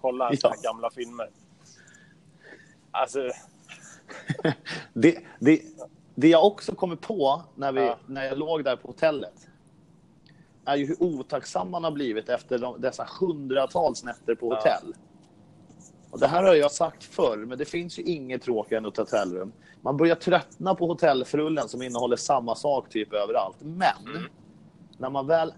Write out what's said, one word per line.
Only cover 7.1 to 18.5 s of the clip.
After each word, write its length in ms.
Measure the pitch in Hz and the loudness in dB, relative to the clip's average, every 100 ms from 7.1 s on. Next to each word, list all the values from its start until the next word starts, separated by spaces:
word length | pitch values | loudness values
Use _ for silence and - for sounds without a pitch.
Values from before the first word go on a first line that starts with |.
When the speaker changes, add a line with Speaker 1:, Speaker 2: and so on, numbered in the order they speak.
| 214 135 151 175 - | 0 2 0 -4 -8
Speaker 2:
när 160 | 135 | -4
vi, 80 | 135 | 0
Speaker 1:
Ja. 180 | 120 117 - | 0 -2 -8
Speaker 2:
när 180 | 135 | -8
jag 140 | 135 135 | -6 -4
låg 260 | 156 160 | -4 -2
där 120 | 139 120 | -2 -4
på 120 | - | -6
hotellet, 600 | 120 160 - - - - _ _ _ _ _ _ _ - - _ _ | 0 0 0 -6 -14 -20 _ _ _ _ _ _ _ -20 -20 _ _
är 120 | - 143 | -2 -2
ju 100 | 139 | 0
hur 160 | 165 | 0
otacksam 680 | 180 143 127 143 - 180 185 | -2 -2 -4 -6 -4 -6 -4
man 140 | 175 | -4
har 60 | 165 | -4
blivit 380 | 147 131 107 107 | -2 -4 -4 -2
efter 300 | 120 - 123 | -4 -2 -4
de, 220 | 123 120 | -4 -4
dessa 260 | 123 - 123 - | -4 -4 -10 -4
hundratals 840 | 185 151 135 135 135 175 156 120 | -2 -2 -2 0 0 2 0 0
nätter 300 | 123 117 - | -8 -8 -4
på 180 | 117 117 | -2 -2
Speaker 1:
Ja. 40 | 113 | 2
Speaker 2:
hotell. 380 | 135 98 80 - - - _ _ - - - - - - - | 2 2 -2 -14 -18 -20 _ _ -20 -20 -20 -20 -20 -20 -14
Och 100 | - | 0
det 60 | 139 | 2
här 160 | 170 | 6
har 120 | 190 | 6
jag 180 | 165 143 | 8 6
sagt 320 | - 165 - | 2 -2 -4
förr, 320 | - - 151 107 | -10 0 2 2
men 220 | 113 127 | -6 -6
det 60 | |
finns 340 | 147 170 175 - | -6 -6 -8 -6
ju 40 | |
inget 400 | 170 165 131 127 | -4 -4 -4 -6
tråkigare 360 | 123 | -2